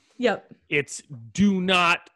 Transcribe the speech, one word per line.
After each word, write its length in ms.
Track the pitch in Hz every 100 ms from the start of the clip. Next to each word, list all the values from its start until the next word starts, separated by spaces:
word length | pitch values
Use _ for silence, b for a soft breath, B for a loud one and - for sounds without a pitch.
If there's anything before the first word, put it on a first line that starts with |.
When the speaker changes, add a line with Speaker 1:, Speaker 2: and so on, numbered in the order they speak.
| _ -
Speaker 1:
Yep. 360 | 247 - - - -
Speaker 2:
It's 320 | 147 143 - - 131 113
"Do 280 | 170 202 185
not 480 | 185 180 170 175 -